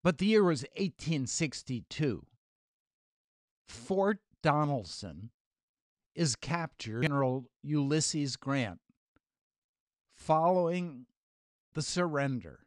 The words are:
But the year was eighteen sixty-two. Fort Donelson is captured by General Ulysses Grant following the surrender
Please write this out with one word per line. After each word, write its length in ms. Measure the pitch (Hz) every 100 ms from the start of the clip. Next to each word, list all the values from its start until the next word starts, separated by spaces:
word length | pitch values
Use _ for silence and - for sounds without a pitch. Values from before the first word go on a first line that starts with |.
But 160 | 170 156
the 80 | 196
year 160 | 220
was 200 | 185 151 135 -
eighteen 500 | 190 - - 156 123
sixty-two. 960 | - 156 - - 120 - - 151 95 - _ _ _ _ _ _ _ _ _ _ _ _ _ -
Fort 520 | - 117 196 - 208 _ _
Donelson 880 | 160 147 147 135 90 - 95 76 110 _ _ _ _ _ _ _ _
is 220 | - 160 -
captured 680 | - 170 160 - 110 110
by 60 | 151
General 380 | 139 131 127 123 _
Ulysses 720 | 143 147 139 156 - 156 143 -
Grant 440 | 135 139 110 85 _ _ _ _ _ _ _ _ _ _ _ _ _
following 920 | _ - 160 165 185 170 180 175 127 127 _ _ _ _ _ _
the 80 | -
surrender 760 | 143 180 175 147 139 127 87 65